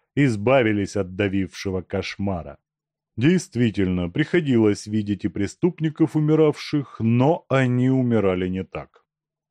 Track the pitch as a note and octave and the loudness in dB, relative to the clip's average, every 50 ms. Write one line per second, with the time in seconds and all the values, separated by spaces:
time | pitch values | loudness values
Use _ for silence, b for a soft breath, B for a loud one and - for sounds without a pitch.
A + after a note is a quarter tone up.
0 | _ _ _ C#3 C#3+ C3+ A2 G#2 G2+ A#2+ C3+ C#3 A#2+ A2 G#2+ G#2 G2 F#2 - G#2 | _ _ _ 0 2 2 0 0 2 2 4 4 4 2 2 0 -2 -2 -4 -4
1 | F#2+ F2+ F#2 F#2 G#2 G2+ F#2 G2 F#2+ E2+ - - - G2 F#2 F#2 F2 - - F#2+ | -4 -4 -4 -2 -2 0 0 -2 -4 -4 -8 -8 -6 -6 -6 -6 -6 -6 -6 -6
2 | F#2 - - - G2 G2+ F#2+ E2+ D2+ D2 C#2 - _ _ _ _ _ _ _ _ | -6 -6 -8 -6 -4 -4 -4 -6 -8 -12 -18 -20 _ _ _ _ _ _ _ _
3 | _ _ _ - A#2 D#3 F#3 F3 - - - A#2 B2 A2+ F#2 G2+ G2 F#2 F2+ F2+ | _ _ _ 0 2 2 2 2 0 -4 -2 0 0 0 2 0 0 0 0 0
4 | F2 E2+ - C#3 D#3 - - F3 D#3+ C#3 B2 A2+ A2 G#2 G2+ - - G#2+ G#2+ A2 | -2 -2 -2 -4 -2 0 -2 0 0 2 2 4 4 4 2 0 -4 -4 -4 -4
5 | G#2 G2+ G#2 F#2+ - F#2+ - F#2+ G2 F#2 - _ - F3+ F3 - D#3 D#3+ D3+ - | -2 -2 -4 -4 -4 -6 -4 -4 -4 -6 -2 _ -2 -2 -2 -2 -4 -4 0 0
6 | E3 C#3+ - D#3 D3+ D3+ D#3 D3+ D#3 D3+ D3 - - - - D3 C3+ - - - | -2 0 0 0 2 2 4 4 4 2 2 -2 -6 -4 -4 -4 -4 -6 -6 -2
7 | A2+ A2+ A#2 A#2+ B2+ D3+ E3 - - - B2+ C3+ C3 B2 B2 B2 B2+ C3 C3 C3 | 0 2 2 4 4 2 2 0 -2 -2 0 0 2 2 0 0 2 2 2 2
8 | B2+ A#2+ A#2 A2 G2 F#2+ F#2 F#2 F#2 F#2 F#2 F#2+ F#2 - - D2+ - - _ _ | 2 2 2 2 2 2 0 0 -2 -2 -4 -4 -6 -8 -10 -14 -14 -14 _ _
9 | _ _ _ _ _ _ _ _ _ _ | _ _ _ _ _ _ _ _ _ _